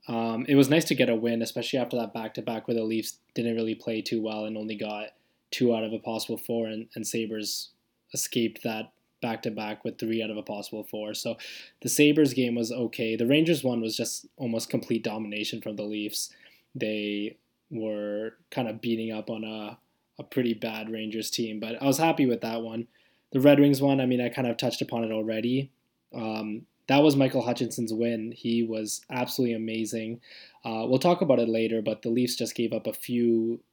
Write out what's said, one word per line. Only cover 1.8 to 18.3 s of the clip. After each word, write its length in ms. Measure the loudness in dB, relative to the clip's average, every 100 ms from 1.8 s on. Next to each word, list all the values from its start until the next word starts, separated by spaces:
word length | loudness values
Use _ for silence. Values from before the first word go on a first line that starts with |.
| -2 -4
that 140 | -4
back-to-back 540 | -6 -8 -8 -6 -6 -2
where 80 |
the 80 | -2
Leafs 360 | 0 -2 -4 -12 _
didn't 220 | -4 -2
really 220 | 0 -2 -4
play 260 | -4 -4
too 180 | -2 -2
well 240 | -2 -4
and 120 | -6 -6
only 180 | -8
got 360 | -6 -6 -6 -10 _ _ _ _
two 200 | 2 2
out 120 | 2
of 80 | 0
a 80 | -4
possible 360 | -4 -6 -4 -8
four, 300 | -4 -2 -2
and, 220 | -6 -10 -10
and 100 | -4
Sabres 640 | -4 -4 -4 -6 -6 -10 _ _ _ _
escaped 520 | -6 -2 0 -2 -2
that 280 | -6 -6 -10 _ _ _
back-to-back 600 | -4 -4 -4 -6 -8 -6
with 160 | -8 -6
three 200 | -2 -2
out 100 | -2
of 60 | -6
a 60 |
possible 400 | -8 -8 -8 -10
four. 320 | -8 -8 -8
So 220 | -6 -6 -6 -10 -16 -18 _
the 80 | -4
Sabres 460 | 6 8 8 6
game 220 | 4 0 0
was 160 | -2
okay. 420 | -2 -4 -2 -2
The 140 | 0 4
Rangers 340 | 4 4 2
one 180 | 2 0
was 160 | -2 -4
just 300 | -4 -6 -12 _
almost 320 | -4 -4 -2
complete 360 | -4 -2 -4
domination 560 | -2 -6 -6 -6 -6 -6
from 160 | -8 -8
the 80 |
Leafs. 500 | -6 -4 -6 -6 -8 -12 -20 _ _
They 640 | -6 -4 -2 -4 -4 -6 -10 _ _ _
were 640 | -8 -4 -4 -4 -6 -6